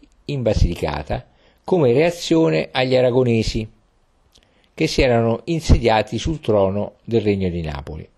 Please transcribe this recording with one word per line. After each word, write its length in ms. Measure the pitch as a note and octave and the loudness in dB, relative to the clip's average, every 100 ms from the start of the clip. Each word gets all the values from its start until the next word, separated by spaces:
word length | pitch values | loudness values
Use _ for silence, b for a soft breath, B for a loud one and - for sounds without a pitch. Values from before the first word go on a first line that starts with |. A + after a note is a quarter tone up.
| - _ - | -20 _ -8
in 160 | C#3+ | -4
Basilicata 880 | B2 G2+ F2 E2+ F#2 - - A2+ - b b b - | 0 2 2 0 -6 -6 -8 -10 -10 b b b -2
come 260 | F#3 C3 | 2 2
reazione 800 | A#2+ E3+ E3+ - E3 D#3+ D#3+ - | 4 2 -2 0 2 2 0 -4
agli 240 | C3+ C3 B2+ | -2 0 2
aragonesi, 720 | B2+ A#2+ B2 A2+ G#2+ A#2 A2 _ _ _ _ _ _ _ b b b - | 2 2 2 2 0 -4 -8 _ _ _ _ _ _ _ b b b -4
che 80 | D#3 | -2
si 160 | - | 2
erano 400 | C3+ A#2 A#2 A#2 - | 2 4 2 -2 -4
insediati 720 | E3 - - A#2 A2 G#2+ A2+ | -4 2 4 4 2 0 -4
sul 200 | - D3+ | -6 -6
trono 580 | - G#2+ F#2+ G2+ G2+ - | 0 2 2 -2 -6 -10
del 180 | - A2+ | -2 -2
Regno 280 | G#2 G2 F#2 | 0 0 -2
di 120 | F2 | -4
Napoli. 460 | D#2 C#2+ C#2 D2+ - | -6 -10 -10 -14 -16